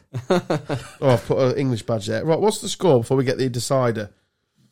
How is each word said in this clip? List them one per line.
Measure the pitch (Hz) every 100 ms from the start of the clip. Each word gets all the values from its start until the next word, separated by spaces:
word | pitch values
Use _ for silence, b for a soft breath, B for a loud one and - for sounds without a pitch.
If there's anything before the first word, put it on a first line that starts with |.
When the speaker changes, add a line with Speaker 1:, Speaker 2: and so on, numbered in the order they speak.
| _
Speaker 1:
<laughs> | 127 -
Speaker 2:
Oh, | 180 - 156 - 139 - - 139
I've | 120 -
put | 139
an | 131 -
English | 135 113
badger | - 113 104
there. | 110 151
Right, | 151
what's | 202 208
the | 190
score | - 185 127
before | 117 135
we | 131
get | 123
the | 131
decider? | 120 - 135 123 110 101 _ _ _ _ _ _